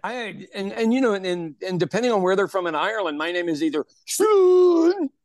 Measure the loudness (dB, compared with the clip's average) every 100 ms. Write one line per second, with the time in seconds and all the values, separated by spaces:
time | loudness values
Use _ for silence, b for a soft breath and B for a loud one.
0 | -8 -8 -10 -12 -16 -10 -8 -2 0 2
1 | 2 0 -2 -4 -6 -10 -6 -2 -2 0
2 | 0 0 2 2 0 -2 -4 -2 -2 -2
3 | -4 -4 -4 -4 -2 -2 -2 -2 -6 _
4 | -10 -2 2 4 6 6 6 4 2 0
5 | -4 _